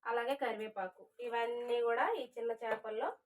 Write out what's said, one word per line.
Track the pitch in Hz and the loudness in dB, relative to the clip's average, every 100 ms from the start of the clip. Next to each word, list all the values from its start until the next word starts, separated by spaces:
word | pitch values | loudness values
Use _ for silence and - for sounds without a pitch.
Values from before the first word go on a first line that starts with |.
అలాగే | - 240 233 277 | 0 -2 0 0
కరివేపాకు, | 240 214 214 196 185 - 190 _ 240 | 0 -2 -4 -4 -6 -8 -20 _ -4
ఇవన్నీ | 233 233 240 240 240 233 | 0 0 -2 0 2 4
కూడా | 233 330 453 | 4 4 2
ఈ | 254 | -2
చిన్న | - 233 226 | -4 -4 -2
చేపల్లో | 226 220 220 214 277 - | 0 -2 -2 -2 -2 -4